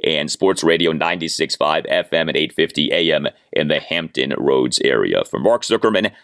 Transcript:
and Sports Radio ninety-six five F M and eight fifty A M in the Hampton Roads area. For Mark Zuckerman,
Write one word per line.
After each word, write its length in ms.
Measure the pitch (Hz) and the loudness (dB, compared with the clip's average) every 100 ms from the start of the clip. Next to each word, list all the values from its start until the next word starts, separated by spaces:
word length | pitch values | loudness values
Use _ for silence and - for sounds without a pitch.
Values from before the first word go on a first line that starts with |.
and 280 | 76 76 76 | -2 -2 -4
Sports 340 | - 95 92 | 0 0 2
Radio 280 | 82 82 82 | 2 4 2
ninety-six 640 | 78 85 87 82 - 80 - | 0 -2 -2 -4 -4 -4 0
five 280 | 76 80 - | 0 0 0
F 240 | 87 87 | -2 0
M 160 | 82 80 | -2 0
and 80 | 73 | 0
eight 160 | 78 | -2
fifty 380 | - 82 76 76 | 0 0 0 0
A 200 | 82 82 | 2 2
M 160 | 76 69 - _ | 0 -2 -8 _
in 160 | - 76 | -2 0
the 120 | 76 | -2
Hampton 540 | - 85 80 64 67 - | -2 -6 -4 -4 -4 -2
Roads 440 | 69 65 64 - | 0 2 0 0
area. 400 | 65 60 50 50 | 2 2 0 0
For 140 | - - | -2 -2
Mark 240 | 87 120 | 0 0
Zuckerman, 500 | - 110 113 98 104 - | 0 0 2 0 -2 -6